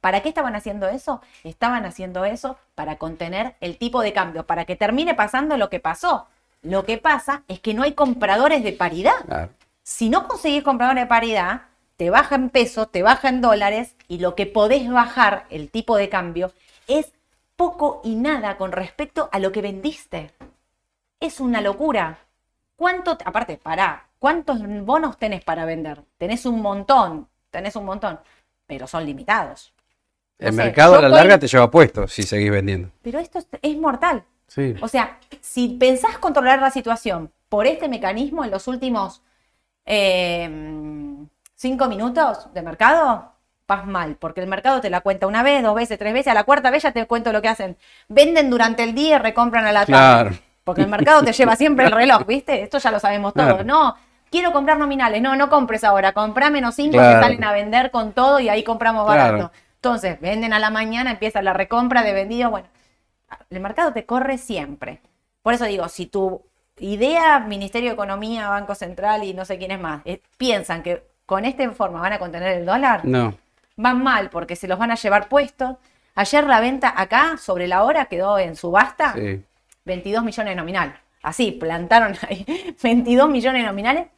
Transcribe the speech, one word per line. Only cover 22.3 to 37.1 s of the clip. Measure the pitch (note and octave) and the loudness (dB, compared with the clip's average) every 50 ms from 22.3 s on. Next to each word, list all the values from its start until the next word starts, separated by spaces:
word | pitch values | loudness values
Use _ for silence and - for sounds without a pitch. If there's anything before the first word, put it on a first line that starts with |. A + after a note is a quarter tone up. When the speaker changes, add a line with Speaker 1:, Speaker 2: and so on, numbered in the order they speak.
| _ _ _ _ _ _ _ _ _ | _ _ _ _ _ _ _ _ _
Speaker 1:
¿Cuánto | _ D#4+ F4+ F#4 F4+ F4+ F4 E4 | _ -2 -2 -2 -2 -4 -4 -6
te-, | E4 - | -4 -6
aparte, | F#3 - G#3+ - - D#3 | -6 -6 -6 -6 -6 -12
pará, | C#3+ _ D#3+ D#3+ F#3 G3 F3 D3 - _ _ _ _ | -14 _ -8 -2 -2 0 -2 -2 -6 _ _ _ _
¿cuántos | - C#4 D#4+ E4+ D4 - C#4 A3+ G#3 G3+ G#3 G#3 G3 | -2 0 0 0 -4 -4 -6 -6 -6 -8 -10 -10 -4
bonos | G#3 C4+ D#4+ D#4 C#4 A3 | 0 0 0 0 -2 -6
tenés | _ A3+ G#3+ G3+ F3+ _ | _ -6 -6 -6 -6 _
para | - E3 E3 E3 | -6 -6 -4 -4
vender? | E3 E3 D#3+ D3+ D#3 D3 D3 - _ _ _ | -6 -6 -6 -8 -10 -12 -14 -20 _ _ _
Tenés | E3+ F#3 A3 A#3+ - | -6 -6 -6 -4 -4
un | B3+ A#3+ A3+ | -4 -4 -2
montón, | G#3+ G3+ G3 G3+ G3 - C4+ B3+ G#3 E3+ D#3+ D3+ C#3+ _ _ _ _ _ | -2 -4 -4 -4 0 2 4 4 4 2 -2 -10 -14 _ _ _ _ _
tenés | - D#3+ F#3+ G#3 G3+ | -12 -10 -10 -8 -10
un | A3 G3+ | -10 -10
montón, | G3 F#3+ G3+ A3+ G3+ D#3+ D#3 _ _ _ _ _ _ _ _ _ | -10 -10 -8 -8 -8 -8 -10 _ _ _ _ _ _ _ _ _
pero | _ C#3+ C3+ B2+ | _ -16 -14 -14
son | - - E3 D#3+ | -10 -8 -8 -8
limitados. | D3 C#3+ C3+ B2+ F#3+ G#3 A3+ F3 C3 - - - _ _ _ _ _ _ _ _ _ _ _ _ _ _ | -8 -10 -10 -4 -2 -2 -2 -2 -6 -10 -18 -20 _ _ _ _ _ _ _ _ _ _ _ _ _ _
Speaker 2:
El | _ - - G#2+ | _ -4 -2 0
Speaker 1:
No | A2+ | 0
sé, | A2+ | 0
Speaker 2:
mercado | A#2 A2+ C#3+ D3+ E3+ F3+ | 0 6 8 10 10 10
Speaker 1:
yo | F#3+ | 10
Speaker 2:
a | |
la | D3 | 8
Speaker 1:
estoy | C3+ B2+ B2 | 8 10 10
Speaker 2:
larga | E3 F#3+ G3+ F3 | 10 10 8 6
te | C#3+ | 6
lleva | B2+ - B2+ A#2+ A#2 | 4 6 6 6 8
puesto | - E3+ D#3 - - A2 G2 | 8 8 8 8 4 -4 -6
si | F#2 - - | -6 -4 -6
seguís | G2+ - - G#2 G#2 G#2 | -4 -2 0 0 0 2
vendiendo. | G#2 G2+ G2 G2 G2 F#2 F#2 F2+ _ _ | 2 0 0 -2 -4 -4 -6 -12 _ _
Speaker 1:
Pero | _ A#3 A#3 | _ -8 -8
esto | D4 E4+ - _ F#4 | -8 -8 -6 _ -10
es, | D#4+ _ - - - | -10 _ -16 -6 -4
es | D4 D4+ | -4 -4
mortal. | D4 D#4+ D4+ A#3+ B3 - F4 D#4 A3+ _ _ _ _ _ | -2 -2 -2 -2 0 -2 -2 -2 -4 _ _ _ _ _
Speaker 2:
Sí. | _ - C#3+ C#3 C3 A2+ G2 | _ -6 -4 -4 -4 -4 -6
Speaker 1:
O | - | -8
sea, | A3+ - C4 A3 - - _ _ _ - _ | -4 -2 -2 -2 -2 -6 _ _ _ -20 _
si | - - - B3+ B3 A#3+ B3 B3 | -18 -10 -4 -2 -2 -2 0 2
pensás | B3+ B3+ C4 B3+ B3+ A4 A4 - | 4 4 4 4 2 -2 -2 0
controlar | - F4 C#4 D4 B3+ B3+ C4 C4+ | -4 0 0 2 4 4 4 4
la | C4+ C4+ | 4 0
situación | C4 C4+ A#3+ A3+ A3+ A3+ - A3+ | 0 -2 -4 -4 -4 -4 -2 -6